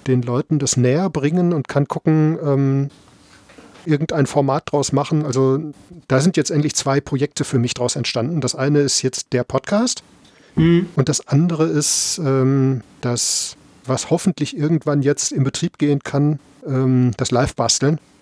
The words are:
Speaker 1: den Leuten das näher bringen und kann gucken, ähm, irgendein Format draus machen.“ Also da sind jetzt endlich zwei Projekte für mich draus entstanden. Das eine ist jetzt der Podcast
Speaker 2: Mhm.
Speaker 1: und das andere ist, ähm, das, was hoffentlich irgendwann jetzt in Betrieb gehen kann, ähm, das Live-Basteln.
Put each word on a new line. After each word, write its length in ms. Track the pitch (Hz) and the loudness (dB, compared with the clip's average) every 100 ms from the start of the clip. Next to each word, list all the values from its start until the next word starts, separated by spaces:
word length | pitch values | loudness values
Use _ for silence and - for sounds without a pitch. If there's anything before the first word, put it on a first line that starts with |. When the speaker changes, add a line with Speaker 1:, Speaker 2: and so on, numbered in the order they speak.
| - | -2
Speaker 1:
den 160 | 127 | 0
Leuten 360 | 120 123 - 156 | 0 -4 -2 -2
das 180 | 135 - | 0 2
näher 340 | 123 143 190 | 2 2 0
bringen 420 | 156 139 175 175 | -2 0 2 2
und 160 | 165 127 | 0 -2
kann 200 | 143 143 | -2 -2
gucken, 500 | - - 156 156 165 | -2 0 2 2 0
ähm, 460 | 151 139 135 139 139 - - - - - - - - - - | 0 2 2 0 -2 -6 -20 -20 -20 -20 -20 -20 -20 -10 -2
irgendein 400 | 147 160 160 139 | -2 0 0 0
Format 440 | 147 139 143 - | 0 0 0 -2
draus 220 | 147 139 | -2 0
machen.“ 320 | 139 143 156 | -2 0 -2
Also 480 | 147 127 131 135 156 143 - - - | 0 0 2 0 -4 -12 -20 -14 -2
da 120 | 131 | 2
sind 160 | 160 175 | 2 2
jetzt 140 | 139 | 0
endlich 240 | 156 147 | 0 0
zwei 260 | - 147 139 | -2 -2 -2
Projekte 440 | - 139 143 - | -2 -2 -4 -4
für 140 | 143 131 | -2 0
mich 160 | 120 | 0
draus 220 | - 123 - | -2 -4 -2
entstanden. 440 | 117 123 120 165 | -4 -4 -2 -2
Das 140 | 123 | -2
eine 260 | - 135 147 | -2 0 2
ist 220 | 143 - | 2 0
jetzt 300 | 127 - - | -2 -4 -4
der 120 | 127 | -4
Podcast 580 | 123 131 - 202 247 - - - - _ _ - | -2 -4 -2 0 0 -4 -12 -20 -20 _ _ 0
Speaker 2:
Mhm. 320 | 165 170 180 - | 4 4 2 0
Speaker 1:
und 120 | 135 | 0
das 180 | 143 - | 0 0
andere 360 | 143 170 165 165 | 2 2 2 0
ist, 520 | 156 156 - - - | 0 0 -2 -2 -4
ähm, 600 | 147 135 131 139 131 131 - - | 0 2 2 2 2 0 -6 -8
das, 560 | 123 120 - - - - - _ - | -4 -2 -2 -4 -6 -12 -20 _ -6
was 240 | 135 - | -4 -2
hoffentlich 460 | 156 - - 151 240 | -2 0 -2 -4 -2
irgendwann 440 | 151 165 - 147 | 0 0 0 0
jetzt 320 | 135 143 - | 2 0 -2
in 120 | 302 | -2
Betrieb 340 | 135 - 175 - | -2 -2 -4 -2
gehen 220 | 147 143 | 0 0
kann, 380 | - 143 147 151 _ _ 202 | -2 0 0 -2 _ _ -6
ähm, 460 | 131 131 127 127 117 | 0 2 4 2 0
das 140 | 127 | 0
Live-Basteln. 680 | 123 135 - 117 - 135 156 - _ | 0 0 0 -2 0 0 -2 -4 _